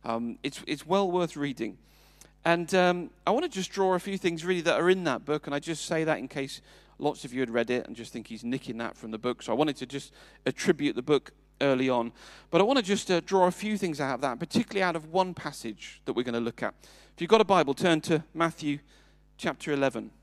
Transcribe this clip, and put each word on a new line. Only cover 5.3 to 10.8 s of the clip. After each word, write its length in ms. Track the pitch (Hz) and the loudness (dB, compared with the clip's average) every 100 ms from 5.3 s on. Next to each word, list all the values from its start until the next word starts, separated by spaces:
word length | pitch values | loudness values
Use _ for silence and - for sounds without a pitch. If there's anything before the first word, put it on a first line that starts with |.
| 147 - | -4 -2
and 60 | |
I 60 | 143 | -6
just 260 | 160 160 - | -4 -8 -2
say 200 | 165 160 | 0 0
that 120 | 120 | 0
in 120 | 131 | -2
case 320 | 147 139 - - - _ - | -8 -8 -10 -18 -20 _ -4
lots 280 | 143 - 131 | -2 -2 -8
of 80 | |
you 80 | 123 | -4
had 80 | 123 | 0
read 200 | 117 117 | 0 2
it 180 | 123 - | 0 -2
and 60 | |
just 200 | 117 117 | -12 -12
think 140 | 127 107 | -12 -12
he's 180 | 110 120 | -10 -6
nicking 320 | 131 - 113 | -6 -6 -8
that 180 | 117 - | -8 -8
from 160 | 113 | -10
the 60 | 110 | -6
book. 260 | 117 113 | -4 -4
So 80 | - | -2
I 40 | 117 | 2
wanted 180 | 156 135 | 2 0
to 100 | 123 | -8
just 280 | 139 - - - - - | -10 -12 -20 -20 -6 -6
attribute 500 | - - 156 | 0 0 2